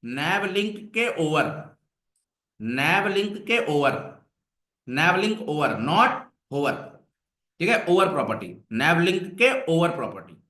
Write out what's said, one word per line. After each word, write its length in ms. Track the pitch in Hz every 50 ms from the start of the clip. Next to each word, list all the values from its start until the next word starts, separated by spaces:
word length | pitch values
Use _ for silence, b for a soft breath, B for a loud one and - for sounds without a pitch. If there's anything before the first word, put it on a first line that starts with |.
| -
नैव 420 | 117 123 135 147 165 190 202 196
लिंक 480 | 190 185 202 214 220 208 - - - -
के 140 | 220 233 - - - 165
ओवर, 220 | 151 156 147 135 - 151 - - - - _ _ _ _ _ _ _ _ _ _ _ _ _ _ _ _ _
नैव 460 | 107 113 123 131 139 156 175 196 196
लिंक 300 | 208 196 196 208 208 202 - -
के 180 | - 226 240 -
ओवर, 260 | - 151 147 143 135 110 - - - - - _ _ _ _ _ _ _ _ _ _ _ _ _
नैव 280 | - 127 139 160 175 185
लिंक 260 | 185 202 214 220 -
ओवर, 280 | - - 151 151 147 127
not 460 | 110 104 113 139 165 202 233 - - - - - _ _ _ _ 135
hover, 200 | 143 143 127 - - - - - - _ _ _ _ _ _ _ _ _ _ _ _
ठीक 100 | 165 196
है? 160 | 233 202 -
ओवर 240 | 175 175 190 190 185
प्रॉपर्टी, 460 | - 147 - 107 107 92 98 90 87 - _ _
नैव 280 | 110 113 135 156 175 170
लिंक 340 | 170 190 185 190 185 - - -
के 320 | 233 254 262 269 - 170 165
ओवर 220 | 165 170 165 147
प्रॉपर्टी 380 | 135 127 101 92 95 87 - - _ _